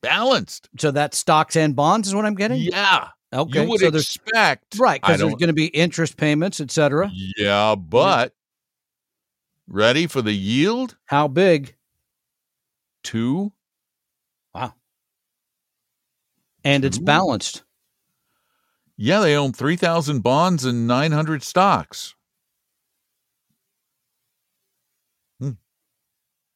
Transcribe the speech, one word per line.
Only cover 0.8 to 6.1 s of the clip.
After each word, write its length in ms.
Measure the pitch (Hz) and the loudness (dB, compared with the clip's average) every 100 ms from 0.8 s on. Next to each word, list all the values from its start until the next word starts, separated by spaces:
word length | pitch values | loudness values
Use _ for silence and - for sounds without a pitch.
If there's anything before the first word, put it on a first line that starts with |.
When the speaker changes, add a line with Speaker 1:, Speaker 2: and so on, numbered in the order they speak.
Speaker 2:
So 100 | 151 | -2
that's 260 | 139 147 - | 0 -2 -4
stocks 380 | - 156 156 165 | 2 2 2 0
and 200 | 156 131 | 0 2
bonds 320 | 147 202 196 | 2 2 0
is 80 | 196 | -2
what 100 | 214 | -2
I'm 80 | |
getting? 260 | 202 208 247 | -2 -4 -2
Speaker 1:
Yeah. 500 | 165 180 202 175 - _ _ | -2 0 2 2 0 _ _
Speaker 2:
Okay, 320 | 127 147 135 | -4 -2 0
Speaker 1:
You 60 | 156 | 0
would 100 | 214 | 2
Speaker 2:
so 100 | 185 | 2
there's 140 | 156 147 - | 2 -2 -8
Speaker 1:
expect 640 | - 226 196 139 _ 202 | -4 0 2 0 _ 0
Speaker 2:
Right, 200 | 247 151 | 0 2
Speaker 1:
I 40 | 98 | 2
Speaker 2:
'cause 80 | 98 | 2
there's 120 | 160 | 0
Speaker 1:
don't 60 | 135 | 0
Speaker 2:
gonna 140 | 170 | 0
be 140 | 156 156 | 0 0
interest 480 | 147 170 - 160 | 0 -2 0 -4